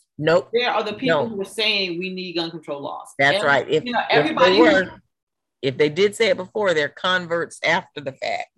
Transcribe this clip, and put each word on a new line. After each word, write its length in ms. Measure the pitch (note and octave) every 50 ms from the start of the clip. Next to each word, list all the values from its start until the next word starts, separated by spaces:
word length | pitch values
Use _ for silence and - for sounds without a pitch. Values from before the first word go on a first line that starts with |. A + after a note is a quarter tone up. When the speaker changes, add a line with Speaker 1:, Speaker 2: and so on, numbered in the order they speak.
| _ _ _ -
Speaker 1:
Nope. 300 | D3 D#3+ E3 F3+ F#3 - -
Speaker 2:
There 160 | A#3 B3 A#3+
are 140 | F3 G#3 A3
the 100 | G#3 G#3
people 300 | - - C4 E3 D3+ A3+
Speaker 1:
No. 40 | A#3
Speaker 2:
who 120 | A3+ G3
are 40 | G3
saying 520 | G3 - - G#3+ G#3+ G#3+ G3+ F#3+ F#3 E3+ E3
we 140 | F#3 F#3 F#3
need 200 | F#3 F#3 F#3 E3
gun 180 | E3+ E3+ E3
control 280 | E3 E3 D3+ - D3 C#3+
laws. 260 | C#3 - - - - - - -
Speaker 1:
That's 200 | C#3 C#3 C#3+ -
Speaker 2:
Every-, 100 | D#3 D3
Speaker 1:
right. 200 | C#3 C3+ A#2 -
If, 180 | C#3 D#3 -
Speaker 2:
you 60 | B3
know, 100 | A#3+ A3
Speaker 1:
if 60 | - -
they 60 | -
Speaker 2:
everybody 420 | A#3+ B3 D#4 - - F3 F#3 F#3 -
who 40 |
Speaker 1:
were, 400 | - - - - F#3 - - - _ _ _ _ _ _ _ _ _ _ _ _ -
if 140 | C#3 B2+ -
they 120 | D3+ D3+
did 260 | D3+ D#3 G3 G#3 G3+
say 120 | - A#3 G#3+
it 80 | F3+ -
before, 380 | F#3 F#3 _ A3 G#3+ F#3+ E3+
they're 140 | D#3 D3 C#3+
converts 680 | - - - F#3 F3+ F#3 F3+ E3 E3+ E3+ E3 - - - -
after 380 | D3 D#3+ F#3 - - _ -
the 100 | C#3+ C3+
fact. 380 | C3 _ - A2 A2 - - _ _